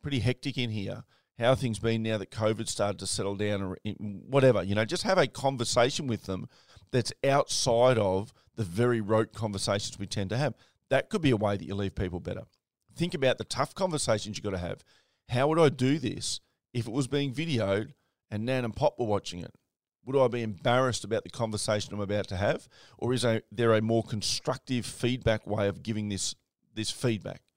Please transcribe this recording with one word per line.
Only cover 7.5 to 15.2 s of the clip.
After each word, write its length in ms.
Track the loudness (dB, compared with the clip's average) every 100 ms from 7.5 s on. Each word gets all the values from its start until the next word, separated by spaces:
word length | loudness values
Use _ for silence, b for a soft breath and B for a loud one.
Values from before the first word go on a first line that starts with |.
| 0 2 6 6 6
of 340 | 2 0 -4 -12 b
the 100 | -8
very 360 | -4 0 2 2
rote 320 | 2 2 2
conversations 680 | -4 -6 -4 -2 -2 -2 -8
we 80 | -8
tend 240 | -4 -4
to 80 | -2
have. 160 | -2 -4 b b -2
That 200 | 0 0
could 100 | 0
be 100 | 2
a 60 | 2
way 200 | 2 -2
that 80 |
you 100 | -4
leave 220 | -4 -4 -4
people 240 | -6 -6
better. 240 | -8 -10 -12 _ _ _ _
Think 200 | -6 -4
about 240 | 0 0 0
the 60 |
tough 300 | -2 -4 -4
conversations 600 | -2 -2 -2 0 0 -2 -8
you 60 |
gotta 140 | -6 -4
have. 260 | -6 -8 _ b b b